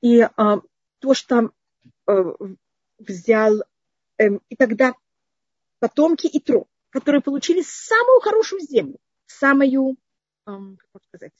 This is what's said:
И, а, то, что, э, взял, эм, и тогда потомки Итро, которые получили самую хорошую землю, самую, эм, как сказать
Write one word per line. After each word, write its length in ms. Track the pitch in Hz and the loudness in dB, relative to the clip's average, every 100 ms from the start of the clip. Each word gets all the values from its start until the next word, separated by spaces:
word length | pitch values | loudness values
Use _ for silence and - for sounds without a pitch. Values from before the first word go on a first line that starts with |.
И, 200 | 240 233 | 6 4
а, 400 | 226 - 214 208 _ _ _ _ | 4 2 0 0 _ _ _ _
то, 160 | 269 | -2
что, 360 | 262 - 240 226 _ _ _ _ _ - | -2 0 -2 -2 _ _ _ _ _ -2
э, 280 | 202 175 - 196 190 _ _ _ _ | 0 -2 -6 -16 -18 _ _ _ _
взял, 640 | 214 185 175 220 220 214 - _ _ _ _ _ | -14 -12 -2 2 2 0 -4 _ _ _ _ _
эм, 220 | 214 202 _ | 0 0 _
и 80 | 233 | -2
тогда 380 | 240 220 262 240 _ _ _ _ _ _ _ _ | -2 2 -2 -2 _ _ _ _ _ _ _ _
потомки 500 | - - 311 330 339 | -6 0 0 0 -2
Итро, 360 | 302 - 226 - _ _ | -6 -2 -2 -2 _ _
которые 320 | 269 - 285 | -8 -2 -2
получили 400 | - 277 - 349 | -2 -8 -4 -4
самую 580 | 311 - - 453 480 508 | -4 -14 -2 0 4 4
хорошую 400 | 415 427 - 381 | 4 -2 -2 -6
землю, 380 | 311 262 143 - _ _ _ | -2 -2 -2 -14 _ _ _
самую, 680 | - 277 277 277 262 262 262 _ _ _ _ - | -4 0 2 2 0 -2 -6 _ _ _ _ -20
эм, 320 | 196 196 190 _ | -18 -18 -20 _
как 100 | 196 | -20
сказать 280 | _ 175 175 _ | _ -20 -20 _